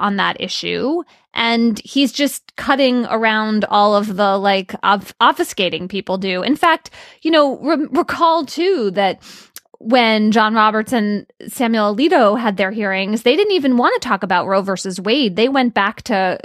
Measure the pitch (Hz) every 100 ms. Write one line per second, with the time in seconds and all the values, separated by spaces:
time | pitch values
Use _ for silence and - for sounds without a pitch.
0 | 202 202 175 - 185 - 175 175 233 339
1 | - _ _ - 233 233 233 208 - 277
2 | 269 - 190 - _ - - 269 269 247
3 | 233 226 226 220 214 214 202 208 208 202
4 | 214 185 202 196 202 196 185 - 185 202
5 | - - 247 302 349 - 175 160 180 196
6 | - 190 190 180 226 302 339 320 - -
7 | - - 311 320 285 247 269 302 311 285
8 | - 254 330 330 262 - 359 359 202 185
9 | 190 - - - - - _ _ 220 247
10 | 226 220 214 220 214 220 214 214 214 240
11 | 208 208 - _ - - 233 226 208 208
12 | 311 339 208 226 233 190 190 220 208 190
13 | 196 220 240 311 415 370 269 240 285 494
14 | 247 196 185 180 156 196 196 185 196 180
15 | 185 269 233 175 247 269 247 208 196 -
16 | - 202 185 -